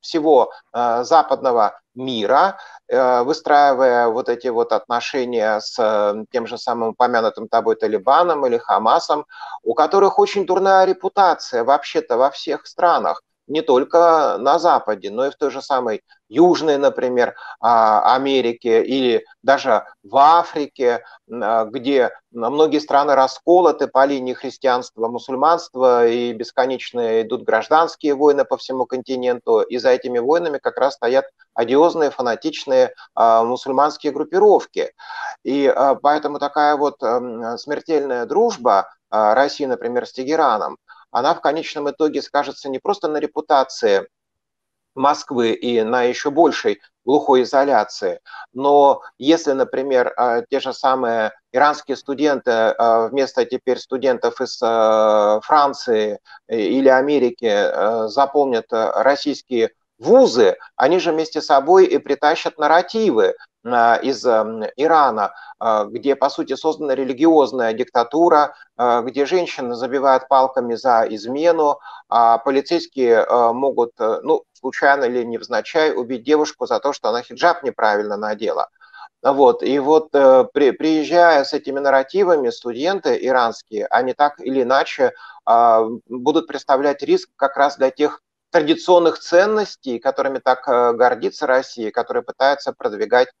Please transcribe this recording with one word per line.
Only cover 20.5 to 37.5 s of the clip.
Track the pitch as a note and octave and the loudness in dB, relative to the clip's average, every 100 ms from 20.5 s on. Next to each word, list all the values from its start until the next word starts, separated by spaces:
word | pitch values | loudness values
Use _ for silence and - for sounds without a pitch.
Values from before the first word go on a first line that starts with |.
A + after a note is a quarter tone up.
| - C#3+ - B2 A#2 - - _ | -6 -8 -2 -2 -2 -6 -20 _
м, | A#2 | -8
а, | G#2 A2+ A2 | -2 -2 -2
где | B2 A#2+ C#3 A#2 - _ | -6 -2 0 0 -4 _
многие | A#2+ A#2 C#3+ D#3 D3 | -8 -6 0 0 0
страны | D3 C#3 C#3+ C3+ | 0 0 2 2
расколоты | C3 - - F3 F3 D3 C3+ | 2 -2 2 4 4 2 -2
по | C3 C#3 | 2 2
линии | C#3 B2+ | 0 -6
христианства, | A#2+ C3+ - C3 B2 A#2 - A2+ | -8 -10 -4 -2 -2 -4 -8 -6
мусульманства, | A#2+ - C3 D3 E3 E3 C3 B2+ A#2+ A#2 | -6 -8 -2 0 0 -4 0 2 4 2
и | A#2+ A#2+ | 0 -4
бесконечные | A2+ A#2 - C3 B2+ - B2 A#2 A2+ | -6 -8 -4 -2 -4 -8 -6 -2 -2
идут | A2 B2 | -2 -6
гражданские | A2 A2 A2 D#3 E3 - D3+ | -2 -2 2 2 0 -2 -4
войны | C3+ D3 C#3+ C3 | 2 2 2 0
по | C3 | -4
всему | - C3 B2 | -6 -6 -6
континенту, | B2+ A#2+ B2+ B2+ A#2+ - A2+ | -6 -6 -4 -4 -4 0 0
и | G2 A#2+ | 0 -2
за | B2 | 0
этими | B2+ B2 B2 | 0 0 -4
войнами | A#2+ E3 E3+ C#3 | 0 -2 -2 -6
как | B2 - | -6 -2
раз | C3 | -4
стоят | - A#2 C3 - _ _ - | -2 0 0 -2 _ _ -6
одиозные, | A#2+ C3+ E3+ D#3+ D3 | 0 4 2 2 -2
фанатичные, | - B2 A2 D#3 D3+ - C3 B2 - - - | -2 -4 -4 -6 -8 -2 2 2 -2 -14 0
а, | A2+ A2+ | 4 4
мусульманские | A2+ B2 C3+ C3 D3 D3 D3+ | 2 -4 -4 0 0 -2 -8
группировки. | C#3 D3+ F3+ G#3 E3 - - - _ - - - - | -6 -4 2 4 4 2 -8 -8 _ -18 -14 -14 -12
И, | - C#3 C3+ | -6 0 0
а, | - C3+ - | 2 2 2
поэтому | C#3+ D3+ D3+ C#3+ | 0 0 -4 -6
такая | C#3+ D#3 D3 D3 | -6 0 0 0
вот, | C#3+ C#3 | -2 -4
м, | A#2+ A#2+ B2 A2+ A#2 | -4 -4 -4 -10 -10